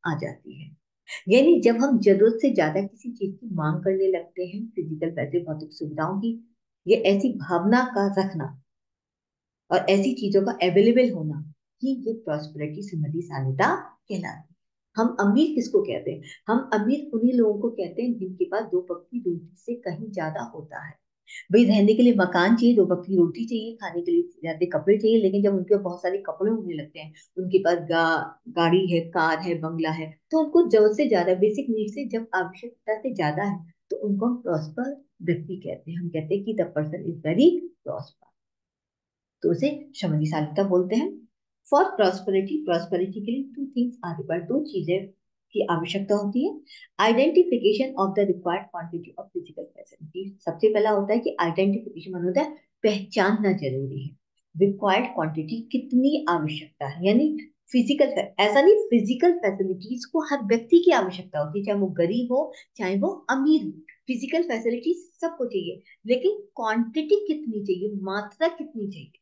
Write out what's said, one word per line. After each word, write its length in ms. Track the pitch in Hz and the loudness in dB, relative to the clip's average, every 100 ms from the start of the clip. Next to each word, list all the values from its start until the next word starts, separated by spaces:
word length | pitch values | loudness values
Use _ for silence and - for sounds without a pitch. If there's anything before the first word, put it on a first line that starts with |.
| 170 | -4
आ 100 | 156 | -6
जाती 480 | - 62 - - | -6 -12 -20 -20
है। 140 | - _ _ _ _ - - | -20 _ _ _ _ -12 4
यानी 300 | 233 294 294 | 6 8 6
जब 140 | 214 226 | 4 2
हम 240 | 277 226 | 2 4
जरूरत 400 | 196 190 220 226 | 6 6 4 4
से 80 | 277 | 2
ज्यादा 320 | 196 156 156 | 2 2 0
किसी 300 | 196 _ 240 | -4 _ -16
चीज 260 | - 196 - | -8 -8 -8
की 80 | 233 170 | -8 -4
मांग 280 | 151 156 | -2 -2
करने 240 | 190 190 190 | -2 0 0
लगते 380 | 175 170 - 180 | 0 -6 -10 -8
हैं, 220 | 202 226 | -8 -8
physical 440 | - 156 156 165 | -8 -8 -6 -6
वैसे 280 | 165 131 175 | -4 -4 -4
भौतिक 340 | 160 151 156 | -4 -10 -12
सुविधाओं 460 | - 151 147 160 196 | -12 -10 -6 -4 -2
की, 280 | 226 226 - _ _ _ 175 | -4 -6 -14 _ _ _ 2
ये 80 | 226 | 4
ऐसी 380 | 190 202 262 | 4 4 2
भावना 500 | 202 - 175 190 240 | -2 -2 0 4 4
का 380 | 247 202 196 196 | 2 0 0 0
रखना 420 | 190 165 135 - _ _ _ _ _ _ _ _ _ _ _ | -2 -4 -8 -12 _ _ _ _ _ _ _ _ _ _ _
और 60 | 185 - | -2 2
ऐसी 240 | 196 254 | 2 2
चीजों 280 | 240 202 196 202 | -2 2 2 2
का 60 | |
available 580 | 202 175 175 226 233 247 | 0 2 6 6 6 2
होना 420 | 175 156 151 151 - _ _ | 0 -6 -8 -10 -18 _ _
ही 120 | 262 262 220 | -4 -4 -6
ये 60 | |
prosperity 680 | 226 - 151 156 147 151 156 | -6 -4 -6 -6 -8 -8 -8
संबंधी 400 | 202 160 147 160 | -10 -6 -4 -4
शालीनता 540 | 170 143 131 135 233 359 | -8 -6 -4 0 0 0
कहलाती 760 | - _ _ 190 170 - - | -6 _ _ -8 -8 -12 -20
है। 20 | _ _ _ _ - | _ _ _ _ -2
हम 180 | 233 - | 0 2
अमीर 360 | 202 233 330 - | 2 4 4 0
किसको 260 | 233 190 | 2 0
कहते 300 | 196 - - | 0 -4 -6
हैं? 100 | 156 - - - | -10 -14 -14 -2
हम 220 | 240 - | -2 0
अमीर 380 | 208 208 285 - | 0 2 0 -2
उन्हीं 200 | 233 240 | 0 2
लोगों 280 | 247 214 202 | 4 2 2
को 80 | 233 | -4
कहते 320 | 208 175 - | -4 -8 -4
हैं 160 | 247 202 | -4 -4
जिनके 280 | 185 185 175 | -6 -10 -6
पास 180 | 208 | -6
दो 240 | 220 180 180 | -2 -4 -4
वक्त 160 | 175 _ | -12 _
की 80 | 240 | -6
रोटी 360 | 185 170 - _ | -6 -6 -10 _
से 200 | - 240 | -10 -8
कहीं 360 | 185 165 214 | -8 -10 -10
ज्यादा 300 | 185 156 156 | -6 -6 -6
होता 440 | - 160 - - - | -10 -14 -16 -16 -16
है। 80 | - _ _ _ - - | -20 _ _ _ -20 2
भाई 120 | 208 233 | 6 6
रहने 280 | 208 202 | 6 6
के 100 | 220 | 8
लिए 100 | 240 | 6
मकान 420 | 196 180 175 185 233 | 6 4 4 4 6
चाहिए, 200 | 233 220 | 6 6
दो 100 | 175 | 4
वक्त 180 | 180 185 | 2 0
की 80 | 190 | 2
रोटी 300 | 170 226 233 | 4 2 -6
चाहिए, 300 | 226 226 226 | -6 -6 -10
खाने 260 | 190 175 | -8 -6
के 100 | 175 | 0
लिए 100 | 170 | 0
ज्यादा 580 | 175 _ 165 156 175 160 | 0 _ -8 -4 -2 0
कपड़े 180 | 175 208 | 2 2
चाहिए, 240 | 220 226 | 4 4
लेकिन 220 | 190 202 | 4 2
जब 120 | 202 196 | 2 0
उनके 220 | 180 202 | 0 0
बहुत 240 | 185 175 | 0 -6
सारे 160 | 180 196 | -4 -4
कपड़े 340 | - - 202 | -8 -4 -2
होने 220 | 226 180 | -2 -4
लगते 260 | 156 143 165 | -8 -10 -14
हैं, 140 | 151 - _ - | -18 -20 _ -8
उनके 220 | 180 185 | 0 2
पास 180 | 170 175 | 2 0
गा-, 460 | 156 165 165 160 - - - | 0 0 2 0 -4 -14 -6
गाड़ी 380 | 170 170 180 190 | 2 4 4 2
है, 120 | 170 | -2
कार 380 | 165 175 160 160 | -2 0 0 0
है, 180 | 180 165 | -2 -4
बंगला 340 | 160 165 160 | -4 -4 -4
है, 300 | 160 160 - _ | -4 -8 -14 _
तो 80 | 320 | -2
उनको 300 | 302 339 349 | 2 2 6
जरूरत 280 | 220 214 214 | 6 4 4
से 100 | 285 | 2
ज्यादा, 240 | 196 175 185 | 2 2 2
basic 300 | 214 214 277 | 2 0 -4
नीड 220 | 220 214 | -4 -4
से 140 | 220 247 | -6 -8
जब 220 | 233 226 | -8 -4
आवश्यकता 640 | 190 180 - 240 _ - 214 | -4 -6 -10 -20 _ -6 -6
से 140 | 262 | -6
ज्यादा 300 | 202 151 151 | -2 -2 -2
है, 300 | 202 - - _ _ | -4 -6 -10 _ _
तो 80 | - | -6
उनको 280 | 208 196 233 | -2 0 0
हम 100 | 247 | -2
prosper 640 | 180 156 151 196 262 277 _ _ | -4 -4 -4 -8 -8 -8 _ _
व्यक्ति 340 | 170 170 160 196 | -4 -4 -4 -10
कहते 360 | - - 160 | -10 -12 -10
हैं। 80 | 170 | -10
हम 100 | 170 | -6
कहते 260 | 165 156 202 | -8 -4 -4
हैं 80 | |
कि 100 | 208 | -4
the 140 | 214 160 | -4 -4
person 340 | 151 151 156 | -4 -6 -6
is 160 | - 156 | -8 -8
very 320 | 156 180 320 349 - _ 143 | -4 4 4 4 -8 _ -12
prosper, 420 | - - _ _ _ _ _ _ _ _ _ _ _ _ _ | -10 -12 _ _ _ _ _ _ _ _ _ _ _ _ _
तो 100 | 170 | -2
उसे 380 | 170 285 294 - - | 0 0 -4 -14 -8
समृद्धिशालीता 680 | 175 151 151 160 151 - | -4 -2 -2 -2 -2 -2
बोलते 320 | 196 180 180 226 | 0 0 2 -2
हैं। 140 | 359 - _ _ _ _ _ | -2 -8 _ _ _ _ _
For 160 | 277 | 2
prosperity, 760 | 381 - 190 185 - 190 196 151 - | 2 2 0 2 -2 0 0 -4 -2
prosperity 600 | 170 - 180 190 202 208 | -2 -2 -2 -2 -4 -6
के 60 | |
लिए 120 | 262 | -6
two 240 | 277 - 277 | -6 -10 -6
things 220 | 240 247 - 175 | -2 -4 -4 -10
are 80 | 156 | -10
required, 260 | - 165 170 | -4 -6 -2
दो 140 | 269 | -4
चीजें 440 | 302 190 156 190 196 _ _ _ _ 214 | -2 -6 -2 -2 -4 _ _ _ _ -4
की 60 | |
आवश्यकता 540 | - 165 175 196 196 208 | 0 -2 -2 -6 0 0
होती 300 | 202 240 339 | 0 -2 -2
है। 60 | - _ - - - | -6 _ -20 -20 0
Identification 920 | 214 233 302 330 349 240 202 214 262 185 | 2 4 4 4 4 2 2 0 -2 -2
of 80 | 196 | -2
the 160 | 202 196 | 0 0
required 400 | 180 175 180 - | 0 -2 -4 -6
quantity 460 | 175 165 170 - | -14 -10 -12 -12
of 140 | - - | -18 -12
physical 420 | - - - - | -12 -12 -16 -16
facility, 540 | - - _ 156 180 196 - | -18 -20 _ -14 -12 -12 -10
सबसे 320 | - 156 220 | -10 0 2
पहला 160 | 214 214 | 4 2
होता 240 | 208 202 | 2 2
है 60 | 226 | 0
कि 180 | 233 - | 0 -2
identification, 720 | 170 170 196 208 - 165 190 | -2 2 0 0 -6 -14 -10
मतलब 140 | 180 175 | -4 -2
होता 160 | 185 | 0
है 100 | 302 - _ _ | -2 -8 _ _
पहचानना 680 | 214 196 190 220 190 214 202 | 0 0 -4 0 2 2 0
जरूरी 520 | 185 139 131 135 135 | 0 -2 -4 -6 -8
है। 120 | 135 - _ _ _ 160 | -10 -14 _ _ _ 0
Required 500 | 202 196 202 196 240 | 0 2 0 2 0
quantity, 560 | - 156 156 156 226 - | -4 -4 -4 -6 -8 -4
कितनी 540 | 247 - 247 269 302 - | -6 0 2 2 0 0
आवश्यकता 580 | 170 151 - - _ 143 | -2 -2 -6 -12 _ -10
है, 200 | 160 190 | 0 2
यानी 300 | 226 302 - - _ _ | 4 2 -2 -12 _ _
physical 340 | 254 214 285 285 | 0 2 2 2
फै-, 280 | - - - | 2 -6 0
ऐसा 220 | 208 277 | 2 6
नहीं 140 | 330 427 | 8 6
physical 560 | - 233 202 247 349 | 6 2 2 2 2
facilities 760 | 349 349 196 190 185 208 247 - | 4 -2 -2 -4 -4 -8 -12 -4
को 140 | 330 | -4
हर 240 | 302 285 | -2 -4
व्यक्ति 360 | 202 233 226 339 | 0 -2 6 6
की 120 | 349 | 6
आवश्यकता 480 | 262 185 - - 151 | 4 0 -6 -8 -4
होती 200 | 147 202 | -4 -4
है, 60 | 202 | -2
चाहे 140 | 202 | -2
वो 80 | 190 | -2
गरीब 460 | 165 170 233 240 | 0 0 0 0
हो, 200 | 254 311 - - - | -2 -2 -8 -20 -8
चाहे 220 | 185 196 | -2 0
वो 80 | 311 | -2
अमीर 580 | 381 - 269 285 311 160 | -4 -2 0 4 4 2
हो, 60 | - - _ - | -10 -20 _ -8
Physical 360 | 240 269 330 | -8 -2 -2
facilities 540 | 339 226 226 240 320 349 - _ | 0 -2 -2 -2 -2 -4 -6 _
सबको 240 | 330 - 233 | -8 -4 -4
चाहिए, 360 | 196 170 190 _ _ 214 | -4 -6 -12 _ _ -2
लेकिन 260 | 254 370 | 0 0
quantity 840 | 415 - - 220 226 233 311 302 415 - | -2 -10 -8 -2 -2 -2 -4 2 0 2
कितनी 360 | 302 302 214 202 | -6 -6 -8 -4
चाहिए, 260 | 180 208 202 | -4 -4 -6
मात्रा 460 | 190 196 208 _ 330 | -6 -6 -8 _ -4
कितनी 400 | 330 302 226 202 | -4 -12 -10 -10
चाहिए। 240 | 165 127 _ | -10 -20 _